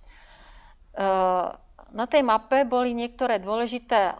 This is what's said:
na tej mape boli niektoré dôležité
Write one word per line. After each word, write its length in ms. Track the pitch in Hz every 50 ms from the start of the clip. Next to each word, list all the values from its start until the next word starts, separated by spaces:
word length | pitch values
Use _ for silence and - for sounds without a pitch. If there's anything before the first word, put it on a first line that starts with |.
| - - - - - - - - - - - - - - - _ _ - - - 196 196 190 190 185 185 180 180 175 - - - - - _ - - - -
na 120 | 208 233
tej 160 | 247 - 302 277
mape 400 | 240 220 220 220 - 269 269 277
boli 280 | 240 247 247 247 247 240
niektoré 480 | 233 233 240 240 - 262 247 233 202
dôležité 760 | 185 190 214 226 233 233 240 247 - - 247 220 196 180 - -